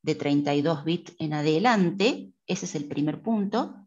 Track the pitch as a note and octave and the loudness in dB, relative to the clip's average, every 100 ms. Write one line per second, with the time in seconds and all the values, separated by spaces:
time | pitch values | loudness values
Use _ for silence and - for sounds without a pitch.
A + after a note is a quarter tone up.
0 | C#3+ D3 D3 C#3+ D3 D3 D3 D#3 D#3 E3+ | -4 -2 2 2 2 2 2 0 -2 -4
1 | - - D#3 D3+ D3 D#3 A#3 A3 F3+ D#3 | -4 -8 -4 0 2 2 4 4 2 2
2 | G#3 - - _ - F3+ F3+ D#3+ D3 C#3+ | 0 0 -10 _ -8 -6 -4 -8 -6 -2
3 | D3+ D3+ A3 A3+ G3 G#3+ - - | -2 -2 -2 -2 0 -2 -4 -10